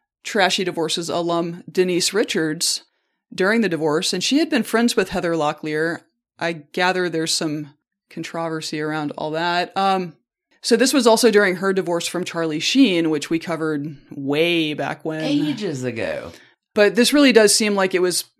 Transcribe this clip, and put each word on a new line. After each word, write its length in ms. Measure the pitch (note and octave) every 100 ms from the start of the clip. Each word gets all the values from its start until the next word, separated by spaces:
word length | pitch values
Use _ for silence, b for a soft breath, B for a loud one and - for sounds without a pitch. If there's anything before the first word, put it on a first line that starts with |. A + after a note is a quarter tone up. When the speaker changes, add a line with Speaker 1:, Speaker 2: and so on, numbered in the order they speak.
| _ _
Speaker 1:
Trashy 400 | - A3 F#3 F#3
Divorces 440 | F3+ E3 D#3+ - E3
alum 540 | E3+ E3+ E3+ E3+ E3+ -
Denise 420 | E3+ F#3 F3 -
Richards 720 | G3 - G3 D#3 D3+ - - - _ _ _ _
during 260 | F3 F#3 A#3
the 80 | G3+
divorce, 440 | E3 D#3 D3+ F#3
and 100 | F#3
she 160 | - C#4
had 120 | D#4+
been 120 | C#4
friends 340 | G3+ A3+ A#3 -
with 140 | F#3
Heather 220 | F#3 E3+
Locklear. 680 | E3 D3 D#3 D#3 D3+ E3 E3 _ _ _ _
I 140 | E3+
gather 560 | E3 - - F3+ F#3 F3
there's 240 | D#3+ D#3+
some 420 | - E3 D3+ D3 _ _ _ _
controversy 680 | - D#3+ E3+ E3 D#3+ D#3 D#3
around 320 | D3+ D#3 D3
all 180 | - D#3
that. 440 | D#3 F3 F3 F3 -
Um, 400 | G3 F#3+ F3 - _ _ _ _
so 140 | - A3+
this 160 | C4+
was 140 | D4 A#3
also 240 | G#3+ A#3+
during 260 | G#3 G3+ F3+
her 160 | G3
divorce 340 | F#3+ E3+ E3+ E3+
from 160 | F3
Charlie 360 | F3+ F3 E3 D3+
Sheen, 500 | - C4+ B3+ F3 E3
which 200 | D3+ C#3+
we 80 | E3
covered 580 | E3+ D#3+ D#3+ D3+ D3 C#3+ _
way 640 | - C#3 D3 E3+ E3+ D#3
back 300 | C#3+ C#3 -
when. 180 | D#3+ D#3
Speaker 2:
Ages 600 | D#3 D4 D4+ A3+ G3+ C#3
ago. 480 | B2+ A2+ F2+ D2+ - B B B _
Speaker 1:
But 200 | - G#3
this 180 | F#3+ A#3+
really 200 | C#4+ C#4
does 220 | A3 G#3
seem 200 | - G#3+
like 200 | G3+ F#3+
it 80 | F#3
was 220 | F3+ E3 - _